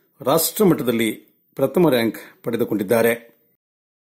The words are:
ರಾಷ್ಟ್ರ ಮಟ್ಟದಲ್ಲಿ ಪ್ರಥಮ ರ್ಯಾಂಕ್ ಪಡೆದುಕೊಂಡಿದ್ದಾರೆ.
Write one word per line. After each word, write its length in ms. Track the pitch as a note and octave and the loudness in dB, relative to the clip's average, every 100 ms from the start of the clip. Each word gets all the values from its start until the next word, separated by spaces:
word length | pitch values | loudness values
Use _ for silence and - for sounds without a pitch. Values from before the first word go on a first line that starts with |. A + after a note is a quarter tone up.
| _ _ | _ _
ರಾಷ್ಟ್ರ 420 | B2 D#3+ - - | -2 0 0 2
ಮಟ್ಟದಲ್ಲಿ 480 | G3+ C3+ B2 A2+ A2+ G#2 - _ _ - | 2 2 0 0 -2 -4 -14 _ _ -4
ಪ್ರಥಮ 340 | C3+ F#3 E3 | -2 2 2
ರ್ಯಾಂಕ್ 280 | B2+ A2+ - - - | 2 0 -4 -14 -14
ಪಡೆದುಕೊಂಡಿದ್ದಾರೆ. 960 | - A2+ A#2 G#2+ G2+ A2+ A#2 A2+ - _ _ _ _ _ _ _ _ | -8 -4 -2 -2 0 2 2 -2 -8 _ _ _ _ _ _ _ _